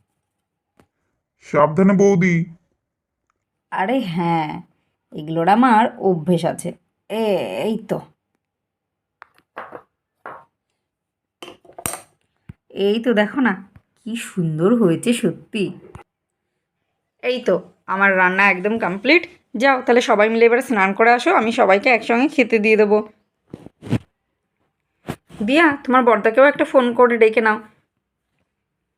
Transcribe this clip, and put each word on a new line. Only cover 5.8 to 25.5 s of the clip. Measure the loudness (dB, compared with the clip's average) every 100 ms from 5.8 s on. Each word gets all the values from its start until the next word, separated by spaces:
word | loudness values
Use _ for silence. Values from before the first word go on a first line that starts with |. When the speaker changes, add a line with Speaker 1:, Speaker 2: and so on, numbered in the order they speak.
| 0 -2
Speaker 2:
অভ্যেস | -2 -2 0 -2
আছে। | -2 -6 -10 -14 _ _ -12
এ-, | -6 -2 -2 -4 -6
এই | -6 -6
তো, | -6 -8 -8 _ _ _ _ _ _ _ _ _ _ _ -20 _ _ -20 -18 -20 _ _ _ _ -20 -20 _ _ _ _ _ _ _ _ _ _ -20 -20 _ -14 -14 -14 -20 _ _ _ -20 -20 _
এই | -4 -2 -2
তো | -2
দেখো | 0 -2 -2
না, | -2 -4 -10 -20 _ _
কি | -14 -14
সুন্দর | -10 -6 -4 -2 0 2
হয়েছে | 2 0 -2
সত্যি। | -2 -4 -6 -10 -8 -8 -8 -20 -20 _ _ _ _ _ _ _ _ _ _ _ _
এই | -6 -4
তো, | -2 -4 -6 _ -10
আমার | 0 2 2
রান্না | 2 2 2
একদম | 0 -2 -4
কমপ্লিট। | -4 -4 0 0 0 -14 _ -2
যাও | 0 0
তাহলে | 2 0
সবাই | 2 2 2
মিলে | 2 2
এবারে | 2
স্নান | 0 0 0
করে | 2 2
আসো, | 2 2
আমি | 0 0
সবাইকে | 0 2 2 2
একসঙ্গে | 0 0 0 0
খেতে | 0 0 0
দিয়ে | 2 2
দেবো। | 2 0 -2 _ _ _ _ -20 -20 _ -6 -6 -6 _ _ _ _ _ _ _ _ _ -16 -16 _ -8
দিয়া, | -2